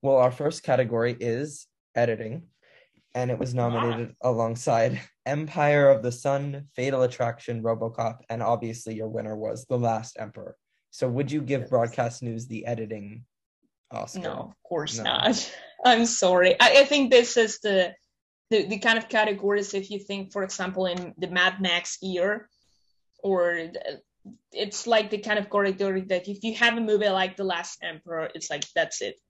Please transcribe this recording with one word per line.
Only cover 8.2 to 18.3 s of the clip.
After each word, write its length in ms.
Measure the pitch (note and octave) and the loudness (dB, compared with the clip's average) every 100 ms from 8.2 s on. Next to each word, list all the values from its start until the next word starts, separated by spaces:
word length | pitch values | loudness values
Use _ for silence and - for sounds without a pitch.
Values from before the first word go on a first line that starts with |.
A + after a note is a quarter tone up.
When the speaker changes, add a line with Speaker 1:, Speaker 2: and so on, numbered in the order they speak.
| _ | _
Speaker 1:
and 140 | A#2 | -4
obviously 500 | A2+ A#2 A#2 A#2 - | -2 -2 -2 -10 -10
your 160 | A2 A2 | -8 -6
winner 260 | A2 A2 G#2+ | -6 -8 -6
was 300 | A2 A#2 - | -6 -8 -4
The 140 | B2 | 0
Last 380 | A#2 A2+ A2+ - | 0 0 -6 -12
Emperor. 380 | G#2+ - - - _ _ _ - | -14 -12 -18 -18 _ _ _ -4
So 140 | B2+ | -2
would 220 | A#2+ C#3 | -2 -2
you 100 | D3+ | -4
give 200 | B2+ C#3 | -2 -4
Speaker 2:
Yes. 80 | A2 | 0
Speaker 1:
Broadcast 500 | B2 A#2 - A#2+ - | 0 0 -2 -4 -4
News 240 | A#2+ A2+ B2 | -10 -8 -10
the 220 | A2 A2+ | -10 -6
editing 580 | A#2 A2 A2 G2+ A2 B2 _ _ _ _ _ _ | -6 -6 -10 -12 -18 -20 _ _ _ _ _ _
Oscar? 300 | A1 - F#3 | -12 -10 -10
Speaker 2:
No, 140 | F3 | -10
of 200 | - - - | -10 -12 -16
course 340 | - E3+ D3 A#2 | -6 -6 -4 -4
Speaker 1:
No. 60 | G#2+ | -2
Speaker 2:
not. 460 | - G#3+ A#3+ - - - | 0 2 2 -2 -12 -20
<laughs> 160 | _ B3+ | _ 4
I'm 200 | A3+ A#3 | 6 4
sorry. 480 | - F#3+ F3+ F#3 - | 2 4 6 6 8
I, 220 | A#3+ C4+ | 8 8
I 40 | C#4 | 8
think 240 | D4 C4 | 4 6
this 260 | B3 A#3+ - | 6 6 2
is 220 | A3 - | 2 0
the, 340 | G#3+ G3 F3+ - _ _ _ | 0 2 2 -4 _ _ _